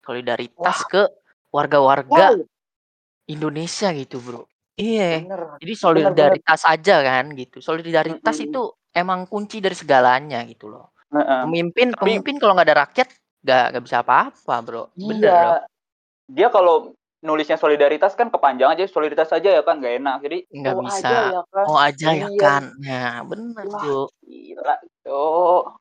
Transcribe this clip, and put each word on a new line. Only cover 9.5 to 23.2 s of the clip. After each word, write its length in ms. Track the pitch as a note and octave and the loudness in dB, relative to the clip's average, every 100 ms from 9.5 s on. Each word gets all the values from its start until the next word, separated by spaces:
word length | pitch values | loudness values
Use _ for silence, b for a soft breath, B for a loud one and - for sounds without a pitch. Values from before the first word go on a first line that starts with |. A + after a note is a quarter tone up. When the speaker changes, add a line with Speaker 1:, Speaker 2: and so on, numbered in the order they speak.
| A3 | -6
Speaker 1:
dari 160 | F#3+ | -6
segalanya 720 | F3+ D#3 C3+ B2+ B2+ D3+ A#2+ A#2 | -6 4 4 6 2 -2 -10 -10
gitu 220 | A#2 G#2+ | -16 -20
loh. 260 | A#2+ A#2 _ _ | -20 -20 _ _
Speaker 2:
Heeh. 360 | D3 C#3 C3 B2+ | -2 0 -2 -2
Speaker 1:
Pemimpin, 420 | E3+ E3+ G3+ B3 | -2 -4 -2 -2
Speaker 2:
Tapi 100 | A3+ | 0
Speaker 1:
pemimpin 360 | G3 G#3+ F#3+ C#4 | -2 -2 -4 0
kalau 160 | A#3 | 2
nggak 140 | F#3 D#3 | 2 2
ada 100 | D3 | 2
rakyat, 240 | C#3+ - B3+ _ _ _ | 0 -2 -4 _ _ _
nggak, 220 | C3+ B2+ A#2+ | 0 2 2
nggak 140 | B2 B2 | -4 -4
bisa 120 | B2 | -4
apa-apa, 540 | A#2+ C3+ B3+ _ - A#2+ | 2 2 2 _ -6 -6
Bro. 220 | A#2 A#2 - | -6 -12 -12
Bener 240 | - G3+ A3 | -12 -8 0
Speaker 2:
Iya. 140 | G#3+ F3 | 4 4
Speaker 1:
loh. 180 | E3+ E3 - _ _ _ _ _ _ | 4 0 -2 _ _ _ _ _ _
Speaker 2:
Dia 220 | C3 A3+ | 0 2
kalau 260 | A3 F3+ D#3 - _ _ _ | 4 4 2 -2 _ _ _
nulisnya 340 | D#3+ D#3 D3+ D#3+ | -4 -4 -2 0
solidaritas 600 | D#3+ D3 C#3+ D3+ G3 G3 | 2 4 2 2 0 0
kan 100 | A#3 | -4
kepanjangan 460 | - C#3 B2+ C3 | 0 0 2 0
aja, 160 | E3 F#3+ | 2 -2
solidaritas 400 | E3 D3+ D3 D#3+ | -2 -2 -2 -2
aja 200 | E3 F#3+ | 0 2
ya 100 | F3 | 2
kan, 160 | D3+ D#3 | 2 -2
nggak 240 | B2 B2 | -4 -4
enak. 160 | C#3 C3 | -4 -6
Jadi, 180 | C#3+ F3 - | -8 -10 -12
Speaker 1:
Nggak 240 | C#3 C3+ | -8 -6
Speaker 2:
"O 80 | - | -4
Speaker 1:
bisa. 160 | B2 B2 | -4 -4
Speaker 2:
aja 200 | B2+ - - | -2 0 0
ya 120 | F3+ F3 | -4 -6
kan?" 200 | G3 G3+ | -4 0
Speaker 1:
O 80 | D3+ | 2
aja 300 | C#3+ C#3 D#3 | 2 0 -2
ya 180 | D#3+ - | 0 -2
Speaker 2:
Iya. 120 | G3+ | 2
Speaker 1:
kan. 220 | G3 C#3 C3+ C#3 | 2 2 -2 -14
Nah, 340 | C#3 B2+ B2 A#2+ | -10 -6 -6 -6